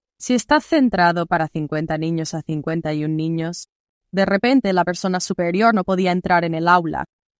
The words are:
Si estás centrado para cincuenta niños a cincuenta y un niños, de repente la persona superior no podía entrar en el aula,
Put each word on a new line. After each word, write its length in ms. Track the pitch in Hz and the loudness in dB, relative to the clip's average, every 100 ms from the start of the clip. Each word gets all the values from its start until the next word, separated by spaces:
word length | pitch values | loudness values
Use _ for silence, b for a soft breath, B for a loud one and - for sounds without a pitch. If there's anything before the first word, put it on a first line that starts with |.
| _ _ | _ _
Si 160 | - 247 | -2 -2
estás 300 | - 302 - | 2 0 2
centrado 600 | 320 254 185 175 170 170 | 2 2 4 2 2 0
para 220 | 170 156 | -2 -2
cincuenta 500 | 165 151 156 160 156 | -4 -4 -4 -4 -4
niños 380 | 160 165 156 160 | -2 -2 -4 -8
a 80 | |
cincuenta 500 | - 156 165 165 160 | -6 -6 -4 -4 -2
y 100 | 151 | -4
un 120 | 151 156 | -2 -2
niños, 520 | 160 165 165 175 - _ _ _ _ | -2 -2 -4 -8 -16 _ _ _ _
de 140 | 180 196 | -2 0
repente 480 | 196 240 269 202 | 2 2 2 2
la 100 | 185 | 0
persona 360 | 175 175 190 185 | 0 -2 -2 -4
superior 540 | - 190 170 175 226 | -4 -4 -2 2 2
no 120 | 220 180 | 2 0
podía 260 | 185 185 | 0 2
entrar 320 | 180 - 175 | 0 2 2
en 100 | 170 | 2
el 140 | 160 170 | 0 4
aula, 380 | 180 165 147 - _ _ _ | 4 2 -6 -8 _ _ _